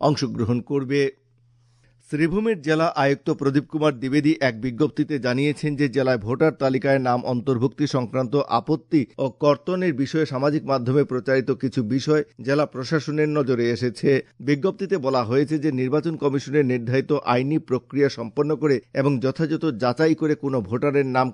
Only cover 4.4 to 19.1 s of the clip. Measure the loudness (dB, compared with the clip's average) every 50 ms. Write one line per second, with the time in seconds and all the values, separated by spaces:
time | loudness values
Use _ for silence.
4.4 | 0 -2 -2 -2 -6 -6 -2 0 -2 0 0 -2 -4 -2 -2 -4 -2 0 0 2
5.4 | 0 0 -2 -2 -4 -4 -2 0 -2 0 0 0 2 2 0 0 0 -4 0 2
6.4 | 2 2 2 2 0 0 0 2 2 2 2 2 2 2 0 0 0 -2 -4 -2
7.4 | 0 0 0 0 0 -2 0 -2 -4 0 0 -2 -2 -2 -2 -4 -2 0 0 -2
8.4 | 0 2 0 -2 0 0 -2 -2 -2 0 0 0 0 0 -4 -4 -4 -4 -2 0
9.4 | 2 2 2 2 0 -4 -2 0 0 -2 0 -2 -4 -2 0 -2 -2 -2 -2 0
10.4 | 0 0 0 0 -2 0 -2 0 0 2 2 2 2 2 0 -4 0 2 2 2
11.4 | 2 0 -2 -2 -2 -4 -2 -2 -2 0 -2 -2 0 2 2 2 0 _ _ -10
12.4 | -4 -2 0 0 0 -2 -4 -8 -6 -2 -2 -2 -2 -2 -2 0 0 0 2 0
13.4 | 0 0 2 2 2 0 0 0 -2 -4 -4 0 0 2 2 2 0 _ _ -8
14.4 | -2 -2 -2 0 0 -4 -4 -4 -4 -4 -2 -2 0 0 0 0 0 2 2 0
15.4 | 0 0 -2 -2 -2 -2 -2 0 -2 0 0 0 -2 -2 -4 -2 -2 0 0 -2
16.4 | -4 0 2 2 2 2 0 -2 -2 0 0 0 2 2 0 0 2 0 0 0
17.4 | 2 0 -2 -2 -2 -2 -4 -4 -4 -4 0 0 0 0 0 -4 -10 -8 -2 -2
18.4 | 0 0 0 0 2 0 0 0 -2 _ -4 0 0 0